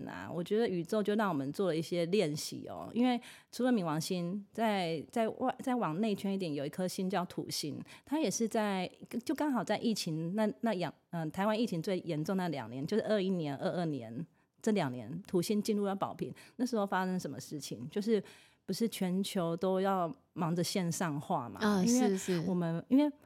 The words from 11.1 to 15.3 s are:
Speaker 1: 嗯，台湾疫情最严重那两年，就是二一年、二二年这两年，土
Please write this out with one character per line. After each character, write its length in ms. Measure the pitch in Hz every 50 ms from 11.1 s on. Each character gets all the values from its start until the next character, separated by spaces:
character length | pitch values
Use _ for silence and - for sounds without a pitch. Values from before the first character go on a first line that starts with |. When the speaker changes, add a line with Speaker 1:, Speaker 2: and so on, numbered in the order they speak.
Speaker 1:
嗯， 200 | - 170 165 156
台 160 | - 190 196
湾 120 | 220 214 214
疫 60 | 247
情 180 | - 185 165
最 160 | 156 208 185 175
严 220 | - 165 160 151
重 140 | 156 202 190
那 120 | 190 180 175
两 200 | 147 135 113 110
年， 180 | 123 135 139
就 100 | - 208
是 60 | 226 -
二 180 | - 220 208
一 80 | 185 190
年、 260 | 190 175 156 143 143
二 140 | - 165 180 147 180
二 80 | 170
年 400 | 160 143 131 113 110 117 131 170 - _ _ _ _ _ _
这 120 | - 233
两 200 | 220 196 156 131
年， 300 | 123 123 110 110 165 170 -
土 140 | -